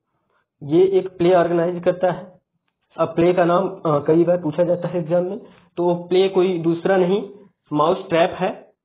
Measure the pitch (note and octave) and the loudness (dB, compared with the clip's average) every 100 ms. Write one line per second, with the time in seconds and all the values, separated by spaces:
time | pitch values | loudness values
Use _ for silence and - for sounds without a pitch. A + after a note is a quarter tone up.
0 | _ _ _ _ _ _ C#3+ E3 F#3+ F#3+ | _ _ _ _ _ _ -2 2 2 2
1 | F3+ - F3 F3+ E3+ E3+ E3+ F3 F3+ F3 | -2 -2 2 4 2 0 -2 -2 -2 0
2 | F3+ F3+ - - _ _ _ _ _ - | -2 -2 -10 -20 _ _ _ _ _ -6
3 | D#3+ - F3 F3+ E3+ F3 F#3 - E3 C#3+ | -2 2 2 4 2 2 0 -4 -2 0
4 | C#3+ D#3+ E3+ F3 D#3 D3+ F3 F3 F3 F3+ | 2 2 2 0 -2 -2 0 -2 -4 -6
5 | D#3 F3 F3+ G3+ - - _ - F3 F3 | -2 -2 -2 -8 -14 -20 _ -4 -2 -2
6 | - F#3 F#3+ F#3+ F#3 F3 E3 E3 F#3+ F#3+ | 0 0 2 2 0 0 -2 0 0 2
7 | F3 G3+ - - - _ _ D3 D#3 F#3+ | 2 0 -4 -14 -20 _ _ 0 0 0
8 | - E3 F3 - F#3 - - _ | -2 0 0 0 -6 -6 -14 _